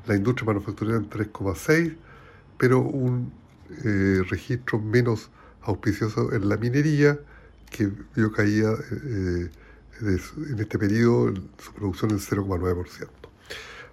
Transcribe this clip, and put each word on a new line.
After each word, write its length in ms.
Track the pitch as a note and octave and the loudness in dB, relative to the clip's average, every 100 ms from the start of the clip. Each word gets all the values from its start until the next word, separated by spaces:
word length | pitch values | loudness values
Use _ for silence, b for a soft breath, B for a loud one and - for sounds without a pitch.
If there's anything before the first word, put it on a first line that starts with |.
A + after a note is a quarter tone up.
| - | -2
la 100 | G2+ | 0
industria 320 | G#2+ B2+ A2 | 2 0 0
manufacturera 500 | G2+ G#2 G2 A2 A2+ | -2 -4 -4 -2 -2
en 120 | G2 | -2
tres 200 | G#2+ G#2 | -4 -6
coma 240 | - G2 F2+ | -4 -4 -2
seis, 380 | - D#3+ E3 D#3 B B B B B - | 2 4 2 -4 B B B B B 0
pero 240 | B2+ B2+ | 4 4
un, 500 | B2+ C#3 B2+ B2 B2 - - - - - A2+ | 2 0 0 0 -4 -10 -20 -20 -20 -6 -2
eh, 360 | G2 G2 F#2+ F#2 | 2 4 4 2
registro 500 | F#2+ - B2 - G#2+ | -4 -4 -6 -2 -4
menos 520 | G#2+ A#2+ A#2+ A2 - b b b | 2 2 2 0 -6 b b b
auspicioso 720 | - F#2 G#2+ F#2 A2 A#2+ A#2+ | -6 -2 -2 -2 -2 -2 -2
en 160 | A#2 G2 | 0 0
la 80 | G2 | 0
minería, 600 | A#2+ C3+ D3+ C#3+ D3 C#3+ b b b b - | 0 0 2 4 4 4 b b b b -16
que 180 | - G2+ G#2 - - | -2 0 0 -6 0
vio 180 | A2 | 0
caída, 420 | G#2+ G#2 G#2+ G#2+ A2 - | 2 2 2 2 0 -4
eh, 580 | - C#3 G#2 F#2 F2 F2 b b b - - | -8 -6 -4 -2 -2 -4 b b b -20 -6
de 160 | G#2 F2 | -2 -2
su, 260 | - D#3 | -2 -10
en 160 | D3+ G#2+ | -6 -4
este 180 | A2 G#2+ | -4 0
periodo 560 | G2+ A2+ A#2 A#2+ A#2 F#2+ - - | 2 4 4 4 2 0 -8 -16
su 160 | - | -20
producción 380 | - G2+ F2+ A2 | -6 -6 -2 -2
en 80 | G2+ | -2
cero 240 | - G2+ | -2 -2
coma 140 | G2 F2 | -2 -2
nueve 160 | F2+ F2 | 0 -2
por 140 | F2 | -6
ciento. 400 | - - - - - B B B B B | -12 -16 -18 -20 -20 B B B B B